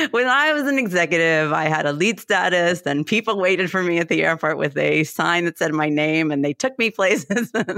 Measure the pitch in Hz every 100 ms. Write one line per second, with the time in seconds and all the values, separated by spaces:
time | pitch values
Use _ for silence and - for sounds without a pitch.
0 | 302 233 254 262 302 302 277 269 220 180
1 | 170 170 165 156 151 160 156 156 147 147
2 | 202 196 - 190 185 180 175 175 147 143
3 | 151 220 220 202 185 185 180 190 180 170
4 | 165 160 160 165 156 143 147 143 147 151
5 | 151 - 160 170 170 - 165 156 151 147
6 | 151 160 156 143 143 143 262 262 226 -
7 | 190 214 135 202 226 220 247